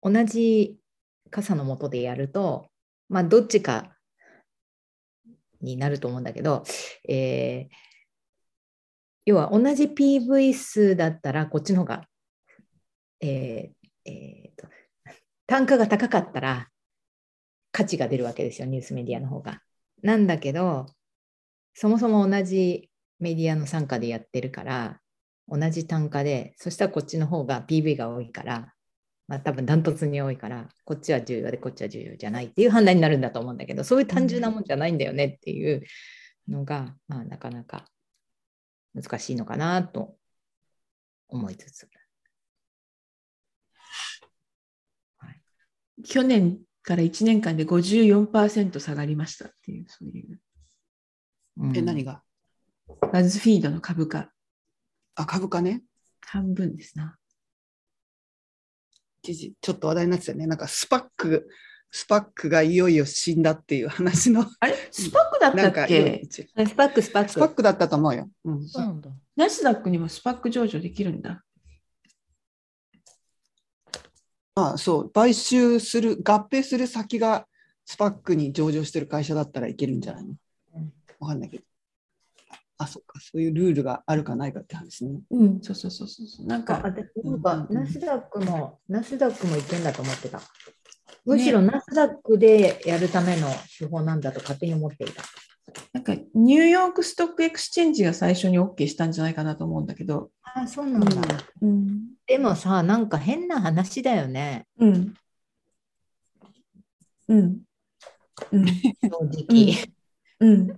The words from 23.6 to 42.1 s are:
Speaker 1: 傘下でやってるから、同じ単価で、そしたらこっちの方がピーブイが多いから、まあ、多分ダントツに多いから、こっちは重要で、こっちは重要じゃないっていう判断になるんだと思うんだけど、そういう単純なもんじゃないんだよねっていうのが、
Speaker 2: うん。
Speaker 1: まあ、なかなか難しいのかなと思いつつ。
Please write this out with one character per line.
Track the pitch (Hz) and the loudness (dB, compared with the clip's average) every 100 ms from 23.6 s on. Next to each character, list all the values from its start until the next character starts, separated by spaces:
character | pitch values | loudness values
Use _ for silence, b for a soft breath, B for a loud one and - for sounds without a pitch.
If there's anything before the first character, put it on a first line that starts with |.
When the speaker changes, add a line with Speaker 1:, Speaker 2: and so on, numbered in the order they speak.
| 143 | -4
Speaker 1:
傘 | 165 143 | -6 -4
下 | 123 | -4
で | 117 | -4
や | 113 | -8
っ | |
て | - 127 | -8 -8
る | 131 | -8
か | 135 | -12
ら、 | - 127 117 - _ _ _ _ - | -8 -8 -8 -12 _ _ _ _ -8
同 | 147 160 | -4 -2
じ | 165 160 | -4 -4
単 | 165 151 | -4 -2
価 | 147 | -2
で、 | 143 135 110 _ | -2 -4 -6 _
そ | - | -12
し | - | -4
た | 196 | -2
ら | |
こ | 175 | -2
っ | |
ち | 147 165 | -6 -4
の | 151 | -2
方 | 170 | -2
が | 131 127 | -4 -6
ピ | - 160 | 0 0
ー | |
ブ | 156 | 0
イ | 135 | -2
が | 117 | -4
多 | 120 | -8
い | 120 | -12
か | - | -12
ら、 | - 120 120 _ _ _ _ _ - | -8 -10 -10 _ _ _ _ _ -12
ま | 139 | -6
あ、 | |
多 | 139 | -4
分 | 131 | -4
ダ | 127 160 | 2 2
ン | |
ト | 165 | 2
ツ | 151 151 | -2 -4
に | 143 | -4
多 | 135 | -6
い | 135 | -6
か | 110 | -10
ら、 | 123 117 _ | -14 -16 _
こ | - | -12
っ | 147 | -10
ち | 151 | -2
は | 139 | -4
重 | 113 120 | -2 -6
要 | 117 | -6
で、 | 120 | -8
こ | 127 | -10
っ | |
ち | - | -10
は | 107 | -12
重 | 113 | -10
要 | - - | -16 -14
じ | 107 | -10
ゃ | |
な | 117 | -8
い | 123 | -8
っ | |
て | - | 2
い | 226 | 4
う | |
判 | 220 | 6
断 | 202 185 | 8 6
に | |
な | 156 | 6
る | 139 | 2
ん | |
だ | 127 | 0
と | 117 | -4
思 | 123 | -8
う | |
ん | 123 | -10
だ | 131 | -10
け | |
ど、 | 127 | -8
そ | 139 254 | 0 2
う | |
い | |
う | 277 | 2
単 | 185 254 | 0 0
純 | 240 | -2
な | 233 | -4
も | 220 | -6
ん | |
じ | 196 | -4
ゃ | 143 | -2
な | 165 | -2
い | |
ん | 165 | -2
だ | |
よ | 135 | -4
ね | 135 143 | -2 -4
っ | 139 | -4
て | - | -10
い | 147 151 | -6 -4
う | 143 143 B B B B _ - | -4 -6 B B B B _ -12
の | 139 | -10
が、 | 139 147 | -8 -8
Speaker 2:
う | |
ん。 | 127 135 _ | -10 -14 _
Speaker 1:
ま | 139 | -12
あ、 | |
な | 117 - | -12 -14
か | 120 | -14
な | 120 | -16
か | 117 - _ _ _ _ _ _ _ _ _ _ _ | -16 -18 _ _ _ _ _ _ _ _ _ _ _
難 | 135 135 123 | -20 -12 -12
し | - | -8
い | 127 | -8
の | |
か | 110 120 | -8 -6
な | 160 180 | -2 -2
と | 180 - - _ _ _ _ _ _ _ _ _ _ _ _ | -4 -8 -12 _ _ _ _ _ _ _ _ _ _ _ _
思 | 127 101 | -10 -10
い | 92 | -12
つ | - | -20
つ。 | - - _ _ | -20 -20 _ _